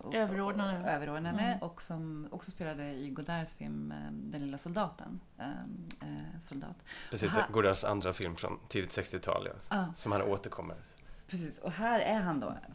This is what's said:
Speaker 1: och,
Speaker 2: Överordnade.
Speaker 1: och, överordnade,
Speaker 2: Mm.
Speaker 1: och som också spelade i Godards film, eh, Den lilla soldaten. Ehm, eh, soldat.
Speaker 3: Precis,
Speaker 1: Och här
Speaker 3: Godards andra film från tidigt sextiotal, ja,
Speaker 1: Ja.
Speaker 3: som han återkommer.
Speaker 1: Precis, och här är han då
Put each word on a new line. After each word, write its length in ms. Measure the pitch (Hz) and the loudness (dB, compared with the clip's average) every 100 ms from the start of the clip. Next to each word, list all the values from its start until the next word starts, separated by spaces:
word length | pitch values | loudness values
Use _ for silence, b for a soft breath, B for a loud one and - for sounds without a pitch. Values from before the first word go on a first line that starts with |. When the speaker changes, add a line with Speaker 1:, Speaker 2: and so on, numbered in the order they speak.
Speaker 1:
och, 140 | - | -2
Speaker 2:
Överordnade. 640 | 226 208 190 196 202 196 185 | 2 2 2 0 2 2 2
Speaker 1:
och, 60 | 175 | 2
överordnade, 500 | 147 147 151 170 208 | 0 0 -2 0 2
Speaker 2:
Mm. 160 | 190 185 | 2 2
Speaker 1:
och 240 | 165 - | -2 -6
som 460 | - 165 160 151 151 | -6 -4 -4 -6 -6
också 200 | - - | -8 -10
spelade 340 | - 160 147 143 | -6 -4 -2 -4
i 160 | 135 143 | -4 -4
Godards 420 | 135 147 170 160 | -4 -2 -2 -2
film, 380 | - 147 147 147 | -6 -6 -4 -4
eh, 200 | 151 147 | -4 -6
Den 280 | 147 143 151 | -6 -6 -4
lilla 180 | 139 139 | -4 -4
soldaten. 640 | 170 180 180 - - 180 - - | -2 0 0 -2 -10 -10 -12 -8
Ehm, 500 | 135 - - - 165 - | -6 -6 -6 -8 -8 -8
eh, 380 | 147 147 156 165 | -6 -8 -8 -8
soldat. 360 | - 139 - 170 - B B | -8 -6 -8 -10 -12 B B
Speaker 3:
Precis, 220 | 107 107 | 2 4
Speaker 1:
Och 60 | - | 6
här 80 | 104 | 6
Speaker 3:
Godards 320 | 110 98 95 | 8 8 8
andra 280 | 104 104 92 | 4 4 2
film 240 | 92 87 82 | 2 0 0
från 220 | 90 87 - | -2 -4 0
tidigt 240 | 104 92 | 0 2
sextiotal, 560 | - 95 92 - - 95 | 0 0 -2 2 2 0
ja, 260 | - - 202 | -6 0 2
Speaker 1:
Ja. 100 | 180 170 | 2 -2
Speaker 3:
som 160 | - | 2
han 100 | 101 | 4
återkommer. 540 | 101 98 - - 85 82 - - B B - | 4 2 0 -6 -6 -8 -12 -18 B B -6
Speaker 1:
Precis, 300 | 185 156 - | -4 -4 -4
och 140 | - | -4
här 280 | 165 233 226 | 0 4 4
är 200 | - 214 | 4 4
han 200 | 185 147 | 4 2
då 140 | 107 - - | 0 -4 -8